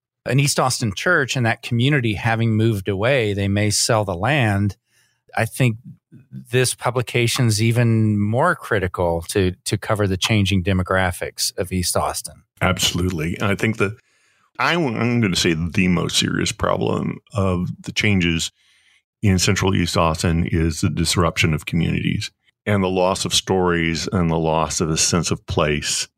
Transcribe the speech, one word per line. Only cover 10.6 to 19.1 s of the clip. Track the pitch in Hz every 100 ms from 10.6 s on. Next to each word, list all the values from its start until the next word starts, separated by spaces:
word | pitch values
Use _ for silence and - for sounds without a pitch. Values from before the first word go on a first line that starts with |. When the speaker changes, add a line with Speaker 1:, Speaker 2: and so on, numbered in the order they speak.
Speaker 1:
demographics | 90 92 87 95 92 - 69 - - -
of | 92
East | 92 90 -
Austin. | 73 - - - _ _
Speaker 2:
Absolutely. | 90 92 - 87 90 87 80 -
I | 110
think | 98 113 110
that | 101 110 _ _ _ _ _ -
I, | 131
I'm | 170 147 113 117 120
gonna | 107 85
say | 92
the | 80 82 95 92
most | 85 80 -
serious | - - 87
problem | - 90 95 110 107 - - _
of | 107 98 90 92 -
the | -
changes | - 107 95 85 82 - - _ _ _ _ _